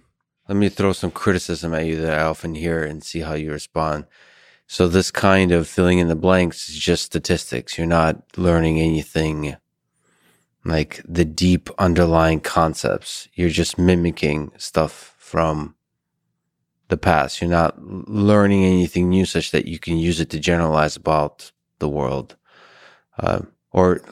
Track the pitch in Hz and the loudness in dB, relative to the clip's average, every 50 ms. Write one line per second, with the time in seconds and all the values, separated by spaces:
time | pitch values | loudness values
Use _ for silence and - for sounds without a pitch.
0 | _ _ _ _ _ _ _ _ _ - 101 101 104 95 - - 98 98 90 - | _ _ _ _ _ _ _ _ _ -4 0 0 0 0 0 0 0 0 0 0
1 | - 87 - - - 107 92 87 - - 87 80 85 82 82 80 82 80 80 80 | -4 -6 -6 -2 0 0 0 0 -2 -4 -6 -6 -4 -4 -4 -2 -2 -2 -2 -2
2 | 80 80 78 78 80 80 78 - - 85 80 78 82 85 82 80 78 76 78 78 | -2 -2 -2 0 0 -2 -2 -4 -8 -10 -8 -6 -4 -4 -2 -2 -4 -6 -8 -12
3 | - - - 82 78 78 78 76 78 78 73 73 - - - 82 78 78 76 76 | -14 -12 -10 -8 -8 -6 -6 -6 -6 -6 -8 -10 -10 -8 -6 -4 -2 -2 -4 -6
4 | 73 - _ _ _ _ _ _ _ _ _ _ _ - - - 92 87 82 95 | -8 -12 _ _ _ _ _ _ _ _ _ _ _ -10 -2 0 2 4 4 2
5 | 90 - - - - 98 95 95 95 90 87 85 80 - - - 90 87 90 90 | 2 0 -2 0 2 4 4 6 4 4 4 2 2 0 0 2 2 4 4 4
6 | 87 85 80 80 90 95 92 92 90 82 78 - - - 78 76 - - 85 - | 4 2 0 0 2 2 4 4 2 0 -2 -6 -12 -14 -12 -6 -2 0 0 0
7 | - - - 85 - - 90 80 - - 64 62 - - - - 82 82 85 82 | -2 -4 -6 -6 -2 -2 -2 -2 -2 -6 -8 -8 -8 -8 -6 -4 -2 0 2 2
8 | 80 80 78 - - _ - - 90 87 85 85 82 80 80 80 80 82 80 78 | 2 2 0 -2 -6 _ -8 -2 2 2 4 4 2 2 2 2 2 2 0 0
9 | 69 - - 82 80 78 78 76 76 71 - - _ _ _ _ _ _ _ _ | -2 -4 -2 -2 -2 -2 -2 -4 -6 -8 -8 -12 _ _ _ _ _ _ _ _
10 | _ _ _ _ _ _ _ _ _ _ _ _ - 85 82 78 76 - - - | _ _ _ _ _ _ _ _ _ _ _ _ -6 -2 -2 0 -2 -2 -6 -14
11 | - - 82 85 85 78 80 - 87 90 90 82 - - - - 98 90 85 87 | -14 -6 -2 -2 -2 0 0 0 2 2 2 2 0 -6 -4 -2 0 2 4 4
12 | 87 82 82 82 - - 80 78 - - - 87 - - 156 - - - 50 - | 4 4 4 4 4 2 2 0 -2 -2 0 0 0 0 0 -2 -2 -2 -2 -4
13 | - - - - - - _ - 90 85 80 82 85 - - - 87 90 92 87 | -6 -10 -14 -14 -16 -12 _ -2 0 0 2 0 -2 -2 0 2 2 4 4 4
14 | 85 87 78 - - 76 73 76 73 - - - - - - 80 80 73 - - | 2 0 -2 -2 -2 -2 -2 -2 -4 -8 -12 -14 -16 -4 -2 -2 -2 -2 -4 -10
15 | - - _ _ _ - - 85 82 80 78 76 73 - - _ _ _ _ _ | -20 -20 _ _ _ -6 -2 0 0 0 0 -2 -6 -8 -12 _ _ _ _ _
16 | _ _ _ _ _ _ _ _ _ _ _ _ _ _ _ _ _ - 87 76 | _ _ _ _ _ _ _ _ _ _ _ _ _ _ _ _ _ -6 -6 -2
17 | - 98 85 76 69 65 - - 90 85 87 85 82 76 - - - - 98 92 | 0 2 2 2 0 -2 -4 -4 -2 0 2 2 2 2 0 -4 -12 -14 -14 -14
18 | - - 107 104 101 104 104 104 101 101 101 98 95 92 92 90 87 82 - 90 | -12 -8 -2 0 2 4 4 4 4 4 4 4 4 4 4 4 2 2 0 0
19 | 90 90 92 95 92 - - 85 80 - - 76 - - 85 82 - - 85 82 | 0 2 2 2 2 2 0 -4 -4 -2 -2 -2 -2 -4 -8 -10 -6 -4 -2 0
20 | 80 87 85 78 80 78 - 78 76 - 85 85 85 80 78 76 76 76 - - | 0 0 0 0 -2 -4 -6 -4 -2 0 0 2 2 2 2 2 0 0 -2 -4
21 | - 85 78 76 73 73 - - - - _ _ _ _ _ _ - 73 71 73 | -2 0 0 0 0 -2 -6 -12 -20 -20 _ _ _ _ _ _ -6 -4 -4 -4
22 | 69 64 65 67 64 - - _ _ _ _ - - - - - - - _ _ | -4 -4 -4 -6 -8 -10 -16 _ _ _ _ -20 -20 -20 -20 -20 -20 -20 _ _
23 | _ _ _ - - - 50 95 92 - _ _ _ _ - 92 92 90 87 - | _ _ _ -6 -4 -2 -2 -4 -4 -10 _ _ _ _ 0 2 2 2 2 0
24 | - - | -4 -6